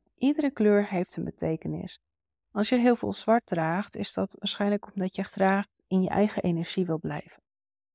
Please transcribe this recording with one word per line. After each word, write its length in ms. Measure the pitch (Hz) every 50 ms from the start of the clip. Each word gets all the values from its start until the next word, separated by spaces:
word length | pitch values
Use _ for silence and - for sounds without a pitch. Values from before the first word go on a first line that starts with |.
| _ _ _
Iedere 360 | - - 269 294 302 294 277
kleur 380 | - - 220 208 208 208 202 202
heeft 260 | 196 180 180 - -
een 80 | - 165
betekenis. 760 | - - - 165 160 160 160 - 160 151 165 180 180 - - _ _ _ _ _ _ _ _ _ _
Als 180 | - 208 208 -
je 60 | 262
heel 200 | 247 233 247 240
veel 180 | 233 - 208 202
zwart 320 | - - - 220 240 -
draagt, 500 | - - 170 160 160 165 185 208 - -
is 180 | - 202 - -
dat 220 | - 190 196 - -
waarschijnlijk 540 | - 208 - - 208 202 208 208 - - -
omdat 220 | 196 185 185 -
je 80 | - 196
graag 420 | - - - 190 190 190 196 202 - _ _ _ -
in 140 | 190 190
je 80 | 185 -
eigen 340 | - - 208 208 - - -
energie 420 | 180 170 165 170 - - - 185
wil 140 | 175 160 156
blijven. 440 | - 156 147 147 - - - _ _ _ _ _ _ _ _ _ _ _ _